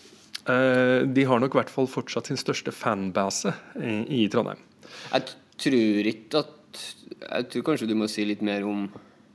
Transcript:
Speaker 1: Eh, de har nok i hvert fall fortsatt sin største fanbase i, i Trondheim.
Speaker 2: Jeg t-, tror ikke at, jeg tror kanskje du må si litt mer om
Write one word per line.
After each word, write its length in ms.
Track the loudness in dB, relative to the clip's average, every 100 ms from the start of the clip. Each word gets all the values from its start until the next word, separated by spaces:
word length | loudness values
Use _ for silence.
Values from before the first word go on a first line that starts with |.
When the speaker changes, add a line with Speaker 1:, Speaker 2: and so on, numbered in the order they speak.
| -20 -20 -18 -8 0
Speaker 1:
Eh, 560 | 2 4 4 4 4 4
de 180 | 4 4
har 120 | 4
nok 140 | 4
i 40 | 2
hvert 100 | 0
fall 160 | 0 -2
fortsatt 400 | -2 -6 -6 -4
sin 100 | -4
største 340 | -4 -4 -6
fanbase 800 | -4 -2 -2 -2 0 0 -2 -2 -4 -8 -8
i, 480 | -4 -4 -2 2
i 40 | 2
Trondheim. 280 | 2 -2 -6 -16 -20 -20 -18 -4
Speaker 2:
Jeg 120 | -2 -2
t-, 100 | -12 _ -4
tror 460 | 2 4 4 4 0
ikke 320 | -2 -2 -2
at, 560 | -2 -8 _ -14 -14 -14 -18 -14
jeg 280 | -6 -4 -4
tror 100 | -4
kanskje 240 | -2 -2 0
du 60 |
må 140 | 0 0
si 160 | 0 -2
litt 160 | 0
mer 220 | -2 -2
om 260 | -2 -4 -4 -10 -20 _ _